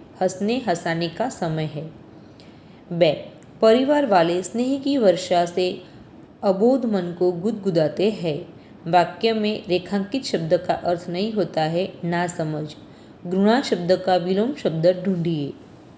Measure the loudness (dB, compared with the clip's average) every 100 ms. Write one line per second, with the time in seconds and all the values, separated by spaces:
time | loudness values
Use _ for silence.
0 | -20 -4 -4 -2 -2 -2 -2 -2 -2 -2
1 | -4 -4 -6 -4 -4 -2 -4 -6 -12 -16
2 | -20 -20 -20 -20 -20 -20 -20 -20 -8 2
3 | 2 2 -8 -18 -20 2 6 6 4 2
4 | 4 4 4 0 -2 -4 -2 -2 0 4
5 | 4 4 2 2 2 0 -2 -2 -14 -20
6 | -20 -20 -20 -2 0 4 4 4 2 -2
7 | -4 0 0 0 -4 -2 0 2 0 0
8 | -2 0 -4 -6 -10 -18 -20 -14 2 2
9 | 2 0 0 0 -2 -4 -2 -4 -2 -4
10 | -2 -6 -4 -4 0 0 0 -2 -2 -4
11 | -4 -4 -2 -2 -2 -2 -2 -2 -4 -6
12 | -4 -2 -2 -4 -4 -4 -8 -12 -20 -20
13 | -20 -16 -4 2 4 4 2 -2 2 0
14 | 2 0 2 0 0 -2 -4 2 2 2
15 | -2 -2 -2 -2 -4 -10 -20 -20 -20